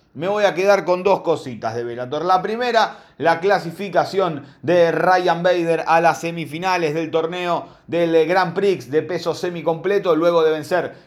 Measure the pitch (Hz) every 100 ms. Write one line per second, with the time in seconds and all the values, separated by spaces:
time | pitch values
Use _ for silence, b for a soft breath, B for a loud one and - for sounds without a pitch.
0 | _ 127 175 208 202 156 196 196 160 180
1 | 185 185 - 151 135 113 113 120 120 117
2 | 123 147 175 185 196 220 247 226 196 B
3 | B - 151 165 185 190 165 165 196 170
4 | 147 185 185 147 B B 135 175 170 156
5 | 170 185 175 165 180 180 165 160 - 165
6 | 170 156 165 170 143 156 185 180 160 156
7 | 156 160 160 180 175 160 B B - 160
8 | 170 165 156 185 175 190 202 175 123 147
9 | 156 175 170 151 180 175 170 165 175 202
10 | 180 156 170 170 160 156 143 185 139 B